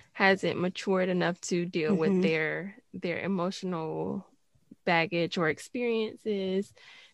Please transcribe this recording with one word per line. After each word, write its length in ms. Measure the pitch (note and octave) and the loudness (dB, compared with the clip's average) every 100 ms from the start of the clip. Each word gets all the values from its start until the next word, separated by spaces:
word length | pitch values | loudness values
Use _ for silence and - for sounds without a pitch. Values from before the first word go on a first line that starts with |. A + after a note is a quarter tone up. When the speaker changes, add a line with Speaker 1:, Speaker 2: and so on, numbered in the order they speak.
| - | -14
Speaker 1:
hasn't 460 | - G3 F#3+ E3+ - | 2 4 4 2 0
matured 500 | F3+ - - F#3 F#3 | -2 -2 0 0 2
enough 320 | F3+ E3+ F3+ | 2 0 0
to 240 | - F3 F3 | -2 -2 -2
deal 300 | F3+ D#3 F#3+ | -2 2 2
with 160 | D#3+ | 4
Speaker 2:
Mm-hmm. 100 | F#3 | 4
Speaker 1:
their, 540 | F3+ D#3+ D#3 D#3 G3 - _ | 4 2 0 -4 -8 -14 _
their 260 | F#3 F3+ E3 | -6 -4 -2
emotional 1080 | F3 F#3+ F3 - F#3 E3+ D#3+ D#3 D#3 G3+ - _ _ _ _ - - | -2 -2 -2 -4 -4 -4 -4 -4 -4 -6 -8 _ _ _ _ -6 2
baggage 540 | E3+ D#3+ E3+ E3 - | 2 2 0 0 2
or 100 | D#3 | 0
experiences 1200 | C#3+ - B3 A#3+ A3+ A3 - A3 G3+ F#3+ F#3+ G#3 - - - - | 0 -6 -4 -2 0 -2 -6 -6 -4 -2 -2 -4 -10 -20 -20 -20